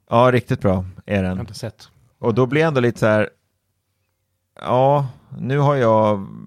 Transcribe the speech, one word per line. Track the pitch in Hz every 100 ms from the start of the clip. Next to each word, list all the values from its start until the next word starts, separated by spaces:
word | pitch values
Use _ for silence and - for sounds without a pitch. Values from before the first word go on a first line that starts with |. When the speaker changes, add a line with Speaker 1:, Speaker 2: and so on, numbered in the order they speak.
| -
Speaker 1:
Ja, | 113 127
riktigt | 123 - 127
bra | 101 95 92 - -
är | 101
den. |
Speaker 2:
Jag | 92 92
har |
inte | 90
sett. | - 110 - - _ _ _
Speaker 1:
Och | 117
då | 110 127
blir | 143
jag | 160
ändå | 135
lite | 120 -
så | 117
här, | 107 107 - _ _ _ _ _ _ _ _ _ _ _ -
ja, | 73 123 135 143 135 - - -
nu | 120 143
har | 143 143
jag | 117 110 107 104 98 53